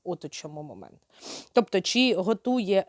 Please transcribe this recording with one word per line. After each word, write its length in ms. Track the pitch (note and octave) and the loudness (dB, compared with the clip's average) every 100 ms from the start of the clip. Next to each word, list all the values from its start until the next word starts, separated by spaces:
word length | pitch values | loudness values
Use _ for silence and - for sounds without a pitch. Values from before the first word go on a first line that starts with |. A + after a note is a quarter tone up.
От 220 | - F3 D3 | -10 -8 -10
у 40 | |
чому 340 | - D#3 D3+ | -12 -14 -14
момент. 360 | D3+ G2 F2+ - _ _ - - - | -14 -16 -18 -20 _ _ -16 -16 -2
Тобто, 280 | - A3 G3 | 2 2 2
чи 340 | - A#3+ B3+ F#3 | 0 2 4 4
готує 680 | F#3 A3+ - B3+ G3 G3 | 0 0 0 -2 2 2